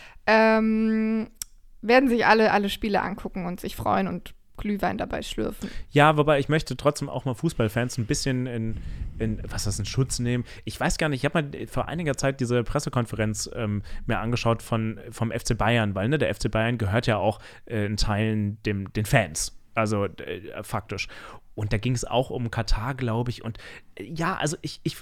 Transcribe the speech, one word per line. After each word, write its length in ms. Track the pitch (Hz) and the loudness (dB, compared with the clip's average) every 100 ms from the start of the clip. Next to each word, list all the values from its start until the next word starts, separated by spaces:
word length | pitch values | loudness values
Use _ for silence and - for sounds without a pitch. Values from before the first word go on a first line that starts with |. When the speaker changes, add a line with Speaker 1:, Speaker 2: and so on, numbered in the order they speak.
| - - - | -20 -4 4
Speaker 1:
ähm, 1000 | 220 220 220 220 220 220 220 220 220 220 - - - - - | 6 6 6 4 2 2 2 2 0 -2 -8 -16 -16 -20 -6
werden 260 | 214 254 269 | 6 6 8
sich 180 | 233 - | 6 6
alle, 240 | 220 220 | 8 6
alle 180 | 208 202 | 4 2
Spiele 320 | - 220 190 | -2 0 0
angucken 440 | - 202 - 196 180 | 0 -4 -8 -6 -6
und 140 | 180 | -6
sich 160 | - - | -8 -4
freuen 320 | 107 202 190 | 0 2 0
und 260 | 175 - - _ - | -4 -8 -18 _ -8
Glühwein 400 | 208 202 180 175 | -4 0 0 -2
dabei 240 | - - | -4 -6
schlürfen. 480 | - - - - 196 - - | -6 -4 -4 -6 -8 -8 0
Speaker 2:
Ja, 280 | 143 147 151 | 6 6 6
wobei 200 | 147 143 | 4 2
ich 120 | 139 | 2
möchte 260 | 156 - 127 | 0 0 0
trotzdem 320 | 143 - 143 | 0 0 -4
auch 160 | 123 | -4
mal 80 | 135 | -4
Fußballfans 640 | 117 165 - 110 123 123 - | -2 -2 0 0 0 -2 -2
ein 80 | |
bisschen 420 | 107 147 139 127 127 | -2 -2 0 -2 -2
in, 300 | 117 110 - - - - - | -4 -4 -4 -6 -8 -8 -4
in, 240 | 110 110 - | -4 -4 -6
was 180 | 101 107 | -4 -2
heißt, 120 | 101 | -2
in 80 | 104 | -2
Schutz 320 | - 131 - | 0 0 0
nehmen. 260 | 120 123 120 - - | 0 -2 -4 -10 -12
Ich 120 | - | -2
weiß 200 | 139 - | -2 0
gar 100 | 156 | 0
nicht, 120 | 131 | 0
ich 40 | |
hab 80 | 143 | 0
mal 180 | 170 143 135 113 | 0 -2 -6 -4
vor 220 | - - | -4 -4
einiger 260 | 165 160 131 | -2 -2 0
Zeit 220 | 139 135 | 0 0
diese 220 | 120 123 | 0 0
Pressekonferenz, 840 | 113 143 143 127 113 107 107 107 - | 0 -2 -2 -2 -2 -2 -2 -2 -6
ähm, 280 | - 107 104 - - | -4 -2 -2 -2 -6
mir 140 | - 107 | -2 0
angeschaut 440 | 110 120 117 117 | 0 2 2 0
von, 380 | - 113 110 110 - | 0 -2 -2 -6 -12
vom 200 | 113 113 | -4 -2
F 140 | 120 | 0
C 100 | - | -2
Bayern, 400 | 110 104 117 104 | 2 4 4 2
weil, 160 | 95 107 | 2 2
ne, 80 | 151 | 2
der 100 | 90 | 2
F 100 | 104 | 0
C 80 | 113 | 0
Bayern 260 | 110 113 120 | 0 0 0
gehört 300 | 98 113 127 | 0 2 2
ja 100 | 107 | 2
auch, 220 | 98 - - - | 2 0 -6 -20
äh, 220 | - 107 104 | -6 -2 -2
in 100 | 104 | 0
Teilen 640 | 113 101 110 107 101 104 | 2 2 2 2 0 -2
dem, 280 | 110 98 98 | -2 -2 -2
den 140 | 107 107 | -4 2
Fans. 500 | 131 90 76 - - - | 2 2 -2 -6 -8 -6
Also, 300 | - 110 104 | -2 0 2
äh, 580 | 98 - - 92 101 78 | -2 -4 -8 -8 -8 -12
faktisch. 460 | - 107 - 98 - - - - - - | -6 -6 -4 -8 -8 -10 -16 -18 -14 -6
Und 140 | 107 | -2
da 20 | 110 | 0
ging's 300 | 123 123 - | 0 -2 0
auch 240 | 123 123 | 0 0
um 200 | 127 117 | -2 -2
Katar, 440 | - 110 107 117 | -2 2 2 2
glaub 340 | 131 123 113 123 | -2 -2 0 -2
ich. 160 | - | -4
Und, 140 | 113 104 - - - | -8 -10 -14 -18 -16
äh, 100 | - | -14
ja, 300 | 107 156 165 | -10 -4 -2
also 220 | 190 147 - | -2 -2 -4
ich, 180 | 156 - | -8 -8
ich, 140 | - - | -8 -6